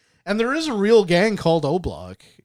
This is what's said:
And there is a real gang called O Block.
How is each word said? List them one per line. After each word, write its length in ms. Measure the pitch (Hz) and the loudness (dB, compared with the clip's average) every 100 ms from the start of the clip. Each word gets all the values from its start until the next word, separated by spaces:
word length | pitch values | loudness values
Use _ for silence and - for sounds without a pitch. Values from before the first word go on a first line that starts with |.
| _ _ - | _ _ -6
And 140 | 208 | -2
there 140 | 233 | -2
is 140 | 294 320 | -2 -4
a 60 | |
real 300 | 226 202 226 | -2 4 4
gang 320 | 185 175 214 202 | 4 2 2 0
called 300 | 165 165 147 | 0 0 0
O 140 | 135 | -4
Block. 440 | 160 80 90 95 _ _ | -6 -10 -12 -18 _ _